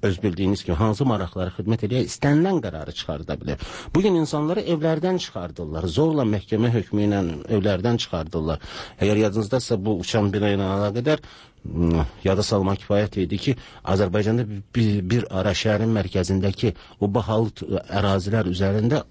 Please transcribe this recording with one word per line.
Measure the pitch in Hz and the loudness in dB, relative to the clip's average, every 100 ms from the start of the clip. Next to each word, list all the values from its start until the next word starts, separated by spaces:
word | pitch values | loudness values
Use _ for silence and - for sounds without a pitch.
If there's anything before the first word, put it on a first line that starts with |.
öz | 107 90 | 0 0
bildiyiniz | 107 85 95 98 | -2 0 0 0
kimi | - 80 | -2 0
hansı | 113 107 | 2 2
maraqlara | 135 107 92 - 87 - | 2 0 -2 -4 -6 -4
xidmət | 98 113 | -2 0
eləyək, | 101 127 110 | 0 -2 -2
istənilən | - 143 147 180 180 | 0 2 4 4 0
qərarı | 113 80 73 | -2 -8 -10
çıxarda | - - 76 80 76 | -10 -8 -8 -6 -8
bilər. | - 69 - - - | -6 -6 -8 -12 -2
Bugün | 160 202 175 | 2 2 2
insanları | 151 156 151 190 - | 0 -2 -2 -2 -2
evlərdən | 165 160 160 185 185 | 0 0 0 0 -2
çıxardırlar, | - - 87 76 82 78 87 | -4 -8 -10 -8 -8 -4 -2
zorla | 80 160 156 | 2 2 2
məhkəmə | 117 104 - 107 120 | 0 0 -2 0 2
hökmü | 117 95 104 104 | 2 0 0 2
ilə | 101 90 78 - 107 | 2 0 -4 -2 0
evlərdən | 95 95 107 120 | 2 0 2 0
çıxardırlar. | - 87 82 82 78 78 - - - - | -2 -6 -4 -4 -2 -4 -6 -14 -16 -2
Əgər | 98 107 | 2 4
yadınızdadsa, | 107 101 104 131 - 113 | 2 0 -2 -2 0 -2
bu | 98 98 | 0 -2
uçan | 92 113 104 | 0 2 2
bina | 101 104 | 2 2
ilə | 101 98 98 | 2 0 0
əlaqədar, | 104 107 127 151 - - - _ | -2 -2 0 0 -2 -20 -20 _
hmm, | - 78 85 82 76 - | -8 0 2 4 0 -2
yada | 95 95 104 | 0 2 2
salmaq | 107 95 98 | 2 2 -2
kifayət | - 101 104 - 90 | 0 0 0 -2 -2
idi | 98 | -2
ki, | - 127 - - | -2 -2 -4 -14
Azərbaycanda | - 95 98 95 104 117 107 | -2 2 2 2 2 0 -2
bir, | 101 101 | -8 -6
bir, | 123 110 104 90 | 0 2 2 2
bir | 120 104 95 | 0 0 -2
ara | 101 | 0
şəhərin | 92 110 104 113 110 | 0 0 2 2 0
mərkəzindəki | 90 98 90 95 98 95 117 - - - | 0 0 2 2 0 0 -2 -2 -12 -4
o | 104 | 0
bahalı | 104 95 110 113 | 0 0 0 0
t-, | - - - - 101 | -4 -6 -6 -4 -2
ərazilər | 98 98 92 110 98 | 2 2 0 0 0
üzərində | 90 98 104 110 147 - | 0 0 2 2 0 -2